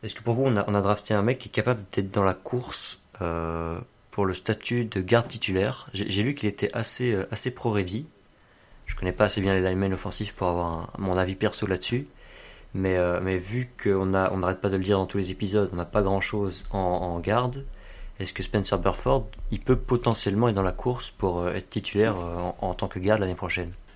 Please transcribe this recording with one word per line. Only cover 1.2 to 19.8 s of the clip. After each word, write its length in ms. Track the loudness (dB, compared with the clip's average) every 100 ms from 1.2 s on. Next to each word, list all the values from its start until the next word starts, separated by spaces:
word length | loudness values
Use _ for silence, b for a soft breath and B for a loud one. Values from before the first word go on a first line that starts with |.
mec 160 | 2 0
qui 120 | -2
est 20 |
capable 300 | -2 0 0 -2 -2
d'être 160 | 0
dans 120 | 4
la 100 | 4
course, 640 | 2 -2 -4 -4 -8 -8 -10 _ -6
euh, 560 | -4 -2 -2 -4 -4 -6 -10 _ -10
pour 160 | 0 0
le 80 |
statut 520 | 0 -2 -2 0 -2 0
de 160 | -2
garde 260 | 4 4 4
titulaire ? 600 | -4 -2 2 0 -2 -8
J'ai, 160 | -6 -2
j'ai 140 | 0
lu 100 | 0
qu'il 160 | 0 -2
était 220 | 0 -2
assez, 400 | -2 -6 -2 0
euh, 140 | 0 -2
assez 200 | -4 -6
pro-ready. 540 | -4 -2 0 0 -4 -8 -16 _ b b b b b -8
Je 80 | -4
connais 160 | -2
pas 140 | 2 2
assez 160 | 4
bien 120 | 2
les 80 | 2
linemen 320 | 2 2 0
offensifs 400 | 0 -4 -6 -8
pour 140 | -2 0
avoir 200 | 0 0
un, 200 | -4 -6 -6
mon 200 | 0 2
avis 180 | 0 0
perso 320 | -2 -2 -2
là-dessus. 400 | -2 -2 -4 -4 B B B B B B
Mais, 220 | -2 2 2
euh, 220 | 2 2
mais 160 | 0 -2
vu 320 | -2 -4 -4 -2
qu'on 300 | 2 4 4
a, 180 | 4 2
on 60 | 2
n'arrête 240 | 0 0
pas 80 | 0
de 80 | 0
le 60 |
dire 140 | 2 2
dans 100 | 2
tous 100 | 0
les 120 | -2
épisodes, 380 | -2 0 2 2
on 20 | 0
n'a 100 | 0
pas 160 | 2
grand-chose 640 | 2 2 0 -2 -2 -4 -6
en, 60 | 0
en 420 | 0 0 -2 -2
garde, 460 | 0 2 0 -4 -10 b b b b -10
est-ce 140 | -8
que 100 | -6
Spencer 360 | -2 0 2 2
Burford, 480 | 2 2 2 2 2 -6 -4
il 80 | -2
peut 160 | 2
potentiellement 760 | 2